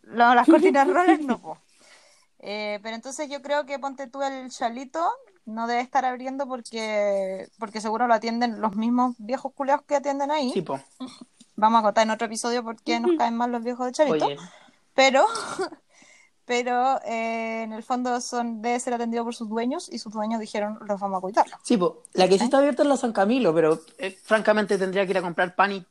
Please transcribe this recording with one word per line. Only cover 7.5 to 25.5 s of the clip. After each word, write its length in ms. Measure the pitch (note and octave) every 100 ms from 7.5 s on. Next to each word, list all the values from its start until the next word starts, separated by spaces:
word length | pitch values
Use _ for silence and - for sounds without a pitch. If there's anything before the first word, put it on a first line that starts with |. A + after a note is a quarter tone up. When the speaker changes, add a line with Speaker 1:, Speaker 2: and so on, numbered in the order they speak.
| _
Speaker 1:
porque 220 | G#3+ G#3+
seguro 260 | G#3+ A3 B3
lo 60 |
atienden 480 | A3 A3+ A#3 A#3+ G#3
los 160 | A3 G3
mismos 380 | A3+ B3 B3+ B3
viejos 340 | G#3 C4 C4+
culeados 300 | - C4 C#4 _
que 100 | C#4+
atienden 340 | C#4+ C#4 C#4
ahí. 200 | D#4 B3+
Speaker 3:
Sí, 80 | C#4+
po. 180 | D#3 C3+ - _ C4 - - _ _ -
Speaker 1:
Vamos 240 | A3 A3+
a 20 |
contar 180 | G#3+ G#3
en 60 | A3
otro 160 | A3 A#3
episodio 360 | A3+ A#3+ A#3+
por 140 | A3+ A3
qué 180 | - A#3
nos 100 | A#3
Speaker 2:
Ujú. 60 | E4
Speaker 1:
caen 160 | A#3+ A#3
mal 140 | A#3+
los 120 | A#3+
viejos 220 | A#3 B3 B3+
de 60 |
Chalito. 340 | B3 D4 D#3 C#3+
Speaker 3:
Oye. 100 | C#3+ F3 - - _ _
Speaker 1:
Pero, 320 | - C4+ C4 G#4
<laughs> 540 | A4+ - - F#4+ - _ _ _ _ _ _
pero, 540 | - A#3+ B3 B3 C4 C4+
eh, 580 | - A3+ A3+ A3+ A3+ A3+
en 80 | A3
el 100 | A3
fondo 380 | - B3 B3 B3
son, 400 | - B3 A#3 A3+
debe 180 | A3+ A#3+
ser 140 | C4
atendido 280 | A#3 A#3 A#3
por 100 | A3+
sus 140 | A3+ A3
dueños 400 | A3+ A#3+ D#4+ -
y 60 | A#3
sus 140 | A3
dueños 280 | G#3+ G#3+ A3+
dijeron, 380 | G#3+ A3 G#3 G#3+ G#3
"Los 120 | G3
vamos 180 | G3+ F#3
a 20 |
cuidar". 260 | F#3 A#3+ - -
Speaker 3:
Sí, 140 | - A#3
po. 260 | E3+ - _
La 100 | -
que 80 | F#3
sí 60 | F#3+
Speaker 1:
¿Cachai? 80 | A#3+
Speaker 3:
está 120 | C#4
abierta 240 | C#4+ B3+
es 60 | D4
la 80 | C4+
San 160 | A#3+
Camilo, 420 | A3 G3 C4 G3+
pero, 260 | D#3+ D#3 D#3+ - -
eh, 120 | F#3+ F#3+
francamente 540 | - A3 G#3+ G#3+ G3 G3
tendría 260 | F#3+ F#3+
que 60 | F#3+
ir 60 | F#3+
a 40 |
comprar 320 | F3+ E3+ F3+